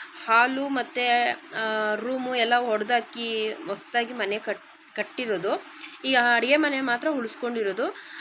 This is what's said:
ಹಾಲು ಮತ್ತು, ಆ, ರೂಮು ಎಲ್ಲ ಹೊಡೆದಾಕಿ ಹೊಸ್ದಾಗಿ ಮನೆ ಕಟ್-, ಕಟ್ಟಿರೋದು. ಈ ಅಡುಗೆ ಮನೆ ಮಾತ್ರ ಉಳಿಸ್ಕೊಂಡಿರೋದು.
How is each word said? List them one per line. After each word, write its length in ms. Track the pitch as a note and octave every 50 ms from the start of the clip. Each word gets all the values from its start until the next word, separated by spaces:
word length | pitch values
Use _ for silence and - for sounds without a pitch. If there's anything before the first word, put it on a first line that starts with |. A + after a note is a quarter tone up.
| - - - - -
ಹಾಲು 420 | - A3+ A#3 A#3+ B3 C4 C4+ C#4 C#4
ಮತ್ತು, 640 | C#4 C4 A#3+ - - B3 B3 B3 A#3+ A#3+ A#3+ A#3+ A#3+ - - - -
ಆ, 400 | - A3 A3 A3 G#3+ G#3+ G#3+ G#3+
ರೂಮು 400 | G#3 G#3+ B3 C4 C4 B3+ B3+ B3+
ಎಲ್ಲ 220 | B3 A3+ A#3 A#3+
ಹೊಡೆದಾಕಿ 960 | A#3+ B3 A#3+ G#3+ G#3 A#3+ G#3+ B3 A#3+ A3+ - - A#3 A#3 A#3 A3+ A3 G#3+ G#3+
ಹೊಸ್ದಾಗಿ 600 | G#3 - E3 E3 G3 F#3+ - - - A#3+ A#3 A#3
ಮನೆ 260 | B3 A#3 G3+ G3 G3+ G#3+
ಕಟ್-, 580 | - A3+ G3 - - - - - - - -
ಕಟ್ಟಿರೋದು. 680 | - G#3 - - - B3+ A3+ G3+ F3 E3+ G3+ C#4+ - - - - - - - - - -
ಈ 100 | C4 C4
ಅಡುಗೆ 420 | B3 A#3+ A#3+ A#3+ A#3 A3+ B3 C#4
ಮನೆ 240 | D#4 D#4 D4 C#4 C4+
ಮಾತ್ರ 280 | C4+ B3+ A#3+ A#3+ C#4 D#4
ಉಳಿಸ್ಕೊಂಡಿರೋದು. 800 | D4+ C4+ A#3 A3 - - B3 A#3 A#3+ A#3 G#3+ G3 F#3 G3+ C4 F#4 - - - - - -